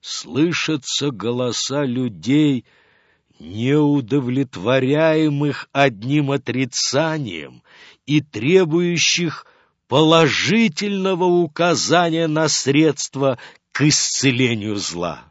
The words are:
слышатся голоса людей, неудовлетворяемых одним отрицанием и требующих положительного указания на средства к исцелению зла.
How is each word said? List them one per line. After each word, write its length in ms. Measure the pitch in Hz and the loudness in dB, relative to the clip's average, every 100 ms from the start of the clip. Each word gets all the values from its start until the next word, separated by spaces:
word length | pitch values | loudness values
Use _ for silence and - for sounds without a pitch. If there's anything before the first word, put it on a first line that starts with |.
слышатся 1080 | - - - 127 165 156 - 156 - - 139 | -12 -14 -8 0 0 0 -2 -4 -4 -4 -4
голоса 720 | 117 104 123 123 113 - 135 | -4 -6 -2 -4 -4 -4 -4
людей, 800 | 139 123 127 95 82 147 151 131 - _ _ _ _ _ _ _ | -2 -2 -4 -6 0 2 4 0 -4 _ _ _ _ _ _ _
неудовлетворяемых 2250 | 76 98 123 147 147 143 117 139 123 127 135 - 95 135 127 147 160 156 156 143 147 135 - | -16 -4 0 2 4 2 0 -2 0 -2 -4 -4 0 0 2 2 2 2 0 0 -2 -4 -6
одним 580 | 139 139 107 117 147 143 | 2 2 0 -2 0 0
отрицанием 1300 | 139 135 123 135 - - 131 160 156 127 85 71 95 _ - - _ - | -2 -4 -4 -4 -4 -2 0 0 -2 -6 -10 -14 -18 _ -20 -20 _ 0
и 140 | 147 | 0
требующих 1200 | 147 107 123 185 180 165 175 170 - - 175 - - _ _ _ _ | 0 -6 2 2 4 0 0 0 0 0 -2 -6 -16 _ _ _ _
положительного 1400 | 127 156 165 160 110 110 214 226 147 208 202 190 185 | 2 6 6 4 2 0 2 2 0 -4 -2 -2 0
указания 1040 | 180 175 170 - 170 156 - 170 170 160 165 | 2 2 0 0 0 0 2 2 2 0 0
на 180 | 151 156 | 0 0
средства 920 | - 127 143 156 143 - 135 135 123 - - _ | 0 0 4 4 2 -6 -2 -2 -2 -8 -20 _
к 80 | - | 0
исцелению 920 | 147 135 - - 135 123 127 113 104 101 | 2 2 -2 0 0 2 0 -2 -4 -6
зла. 480 | 90 87 85 71 - | -8 -6 -6 -8 -16